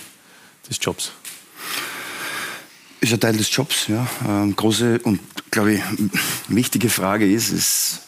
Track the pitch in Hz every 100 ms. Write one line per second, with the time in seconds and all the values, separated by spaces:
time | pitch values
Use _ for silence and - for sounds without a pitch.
0 | - - _ - - _ - - 95 85
1 | - - - - - - - - - -
2 | - - - - - - - - - -
3 | 110 113 113 107 107 - 135 - - 107
4 | 123 - 110 101 104 98 107 104 120 117
5 | 117 92 - - - 110 104 104 95 107
6 | 104 - - - - 101 127 - 113 -
7 | 95 104 101 110 113 87 - - - -